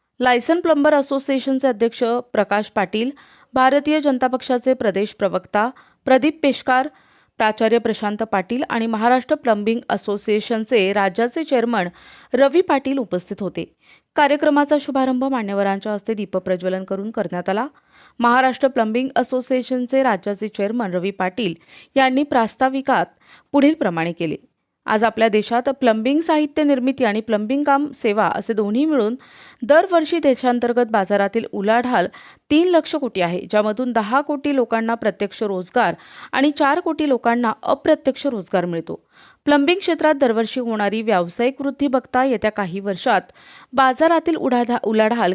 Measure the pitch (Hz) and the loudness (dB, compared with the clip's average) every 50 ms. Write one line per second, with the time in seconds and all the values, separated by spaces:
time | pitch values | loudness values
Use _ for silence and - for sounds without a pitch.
0 | _ _ _ _ 247 254 247 247 240 - 330 359 349 339 311 285 277 302 302 285 | _ _ _ _ 2 2 2 2 2 0 0 0 2 2 2 4 4 4 4 2
1 | 277 - 277 269 269 - 269 262 - 269 269 262 277 262 240 202 233 233 - - | 0 0 -4 -4 -2 -2 -2 -2 0 -2 -2 0 0 -2 0 0 -2 -2 0 -2
2 | 247 226 233 247 - _ - - 196 - 202 208 214 - - 220 190 180 - 214 | -2 0 0 -2 -4 _ -2 -2 0 0 0 -2 -2 -2 -2 -4 -2 -2 -2 -2
3 | 233 269 285 - - _ _ _ _ _ - 262 262 262 269 285 277 302 302 311 | -4 -4 -6 -10 -18 _ _ _ _ _ 0 2 2 4 4 2 2 2 0 2
4 | 277 294 262 247 262 254 254 247 - - 254 240 - 254 262 254 240 208 175 196 | 2 0 0 0 0 -2 -2 -4 -4 -2 -4 -2 0 0 0 0 0 -2 0 -2
5 | 208 202 - - 202 185 170 185 - - - 208 214 254 - - - _ _ _ | -4 -4 -4 -4 -2 -2 -2 -4 -6 -2 -2 -2 -2 -2 -4 -10 -20 _ _ _
6 | _ - 262 262 240 311 311 - - 277 254 - - - 254 254 269 302 - _ | _ 2 2 4 4 0 -2 0 0 0 0 0 -2 0 0 0 0 -2 -8 _
7 | _ _ _ _ _ _ _ - 226 214 214 - 226 220 233 233 226 233 208 - | _ _ _ _ _ _ _ 0 0 0 2 0 2 2 2 2 2 -2 -4 -2
8 | 214 208 214 208 226 220 - 190 180 - 233 254 302 - - 233 226 226 220 208 | -4 -6 -4 -4 -4 -2 -2 -2 -2 -2 -4 -6 -4 -4 -4 -4 -2 -2 -2 0
9 | 220 240 254 254 247 - 311 302 - 254 214 208 208 220 226 240 - - 208 196 | 2 2 2 2 2 0 -2 0 2 0 0 0 0 -2 -2 -2 -2 -4 -4 -4
10 | - 214 202 202 - - 208 214 202 - 240 220 220 - 262 220 185 190 202 208 | -4 -6 -6 -4 -2 -2 -2 -2 -2 -2 -4 -4 -2 0 0 2 2 2 0 0
11 | 196 196 175 220 233 247 - 330 320 - 277 240 226 240 233 202 175 175 - - | 0 0 0 0 -2 -2 -2 -6 -4 -2 0 0 0 0 -2 -2 -2 -4 -8 -14
12 | - - - - - _ - 247 269 277 262 349 370 - 285 269 269 262 277 277 | -20 -20 -20 -20 -10 _ 0 2 2 4 4 2 2 2 0 -2 0 -2 -4 -4
13 | 233 - - 180 - - 202 - 202 175 - 170 175 - _ _ _ _ _ _ | -4 -4 -6 -6 -6 -8 -10 -8 -8 -8 -6 -8 -10 -10 _ _ _ _ _ _
14 | _ _ _ 320 294 277 294 294 311 302 294 294 294 285 302 294 285 - 262 269 | _ _ _ 2 2 2 2 2 2 2 4 2 2 2 0 0 0 -2 -2 0
15 | 262 262 254 254 262 269 269 240 214 196 202 196 202 196 196 196 - 214 208 202 | 0 0 0 -2 -2 -2 -2 -4 -4 -4 -2 -2 0 0 -2 -2 -4 -6 -6 -6
16 | - - 226 208 202 185 - 185 180 185 185 175 175 185 185 190 190 - 196 196 | -4 -6 -6 -6 -6 -4 -4 -4 -2 -2 -4 -2 -2 -4 -4 -4 -4 -6 -6 -6
17 | 202 220 220 226 196 175 180 175 175 - 190 208 247 311 - _ _ _ _ _ | -6 -6 -6 -6 -6 -4 -4 -6 -4 -2 -2 -2 -4 -6 -8 _ _ _ _ _
18 | - - _ - 233 240 240 262 262 262 233 - - 262 262 254 220 220 220 247 | -20 -20 _ -2 0 2 4 4 2 2 0 0 -2 0 0 0 -2 0 -2 -2
19 | 262 269 - - 254 - 262 254 247 - 262 254 240 - 254 254 247 233 269 269 | -4 -2 -2 -2 -2 -2 -4 -6 -2 -2 -2 -2 -2 -4 -4 -4 -4 0 0 0
20 | 269 254 208 180 - 208 202 190 214 208 - - 196 202 226 247 226 185 175 180 | 2 2 0 -2 -4 -6 -6 -6 -8 -8 -4 -4 -4 -2 -2 -4 -4 -2 -4 -4
21 | 170 202 196 - 185 185 180 - 226 180 165 - _ _ - - - _ _ 277 | -4 -4 -4 -4 -6 -4 -4 -4 -4 -4 -6 -8 _ _ -20 -20 -20 _ _ 2
22 | 262 262 254 269 294 285 294 247 226 208 - - 254 262 262 269 262 - 254 185 | 2 2 2 0 -2 0 0 0 0 0 0 -2 -2 0 0 -2 -2 0 0 0
23 | 175 - _ _ _ _ - - _ _ - 285 277 294 320 320 269 190 170 165 | 0 -2 _ _ _ _ -20 -20 _ _ 2 4 4 4 4 2 -2 -2 -2 -2
24 | 160 170 170 - 175 160 151 - - _ _ _ _ _ _ _ _ - 214 214 | -4 -4 -4 -4 -6 -6 -6 -8 -12 _ _ _ _ _ _ _ _ -2 0 2
25 | 226 220 214 220 220 226 202 214 202 - 233 240 247 277 269 - 262 233 220 220 | 2 0 2 2 0 2 2 0 0 0 -2 -2 -2 -2 -4 0 2 2 2 2
26 | 220 254 285 311 320 339 320 302 302 294 - 311 311 285 277 247 240 262 269 269 | 0 0 0 0 0 0 0 0 0 -2 -2 0 2 2 2 2 0 -2 -2 0
27 | 254 214 202 220 220 - 220 208 214 214 269 285 294 294 277 277 294 294 - - | 0 0 0 -2 -2 -2 -2 -2 0 -2 -2 -2 0 2 2 0 0 -4 -8 -4
28 | - 220 202 220 202 - - - 196 - 226 202 208 202 214 247 294 320 302 269 | -2 0 0 2 0 0 0 -4 -4 -4 -4 -2 -2 -2 0 0 0 2 2 0
29 | 208 214 247 262 - - - - - - - _ - 208 285 320 370 381 359 330 | 0 0 -2 -6 -12 -20 -20 -20 -20 -20 -16 _ 0 4 4 4 4 4 2 0
30 | 311 - 339 330 302 285 254 - - 254 247 240 240 240 233 247 247 220 226 208 | 2 0 -2 2 2 2 2 2 2 0 0 2 0 0 2 0 0 2 0 0
31 | 190 175 208 202 196 196 - 233 - - - 208 196 208 220 240 240 247 254 190 | 0 2 0 0 0 0 -2 -4 -4 -4 -6 -4 0 2 2 2 2 2 0 0
32 | 175 202 - - - - - _ _ _ 294 311 349 370 349 320 311 - - 302 | 0 0 -4 -12 -20 -20 -20 _ _ _ 2 4 4 4 4 2 2 0 -4 -4
33 | 277 226 - 190 175 170 175 180 - 175 - 208 208 214 208 220 262 254 233 226 | -4 -4 -2 -2 -2 -2 -2 -6 -6 0 0 0 0 0 -2 -2 -4 -2 -2 -2
34 | 214 202 240 277 294 - 294 277 - 285 285 269 233 - 233 226 226 226 233 226 | -2 0 0 -2 0 0 -4 -4 -2 -2 0 0 0 0 0 -2 0 -2 -4 -2
35 | - 214 175 - 208 190 - - 226 202 196 185 180 - - 247 220 175 165 - | -2 -4 -2 -2 -6 -8 -6 -6 -4 -4 -4 -6 -6 -4 0 0 0 0 -2 -4
36 | - - - - - - - 247 277 302 285 - 302 277 294 349 - 330 311 302 | -12 -20 -20 -20 -14 -6 -2 0 0 0 2 2 0 2 2 0 -2 -4 -4 -2
37 | 311 294 262 233 - 233 233 240 240 220 - - - - - - - - 302 302 | 0 0 0 0 0 0 0 2 0 -2 -2 -4 -2 -2 -2 0 2 0 0 2
38 | - 269 262 - - 285 247 208 175 - - 185 175 180 170 165 165 - 165 - | 0 -4 -4 -2 -4 -4 -4 -4 -6 -2 -2 -2 -2 0 -4 -6 -6 -8 -12 -12
39 | _ _ _ _ - - _ _ _ 294 285 285 285 302 359 392 - - 330 294 | _ _ _ _ -20 -20 _ _ _ 2 2 4 4 2 0 0 0 -2 -2 2
40 | - 302 311 277 277 240 220 220 226 214 - 262 240 233 220 214 208 202 202 220 | 2 2 2 4 2 2 2 0 -2 -2 -4 -6 -4 -4 -2 -2 -2 -2 -2 -2
41 | 220 226 208 180 175 170 - - 233 262 269 - 269 277 269 - 285 285 247 262 | 0 0 0 0 0 -2 -4 -2 -2 -2 -2 -2 -6 -6 -2 -2 -2 0 0 -2
42 | 254 - - 254 262 277 247 196 - 214 208 - 202 170 170 196 196 202 190 175 | -2 -2 0 0 2 2 0 0 -2 -2 -2 -2 -6 -6 -6 -6 -6 -6 -6 -4
43 | - 262 220 180 - - _ _ - - - - - _ - 254 262 262 254 - | 0 0 0 0 0 -4 _ _ -20 -20 -20 -20 -20 _ 0 2 2 2 4 2
44 | 311 330 339 320 320 349 320 302 - 269 247 240 240 226 240 233 - 214 220 214 | 2 4 4 2 2 0 -2 -2 0 0 0 0 0 0 -2 -2 -2 0 2 2
45 | 214 220 240 233 208 180 | 2 2 2 0 0 0